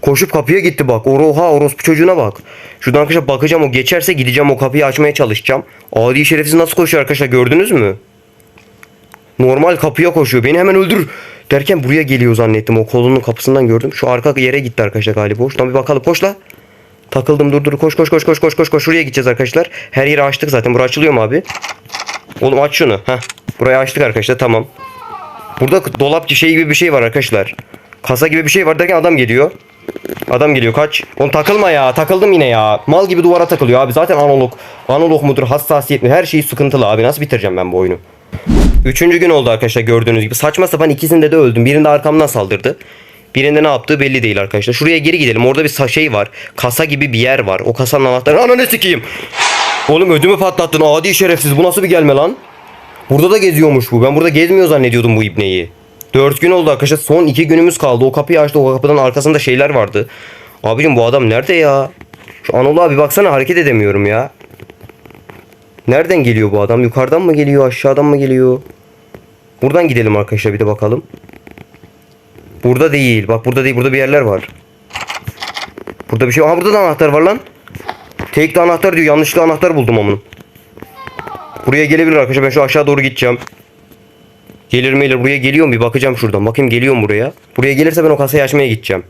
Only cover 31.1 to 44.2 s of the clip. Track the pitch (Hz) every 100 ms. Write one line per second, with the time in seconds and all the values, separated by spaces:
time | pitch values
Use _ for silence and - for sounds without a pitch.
31.1 | - 139 151 151 208 196 151 131 127 156
32.1 | 185 208 180 139 113 107 107 - 165 196
33.1 | 180 170 175 170 175 131 123 135 123 170
34.1 | 165 143 139 127 - - - - 135 165
35.1 | 156 147 135 123 143 - 147 139 143 123
36.1 | 151 170 156 147 120 139 135 110 107 117
37.1 | 147 147 123 98 90 90 90 92 87 -
38.1 | - _ - - - - - 131 127 170
39.1 | 170 175 156 120 110 113 107 113 117 113
40.1 | 113 107 120 151 156 180 156 160 143 160
41.1 | 165 151 160 135 117 117 147 151 147 156
42.1 | 156 151 123 98 101 - - - - -
43.1 | - _ - 139 151 156 135 - 147 139
44.1 | 131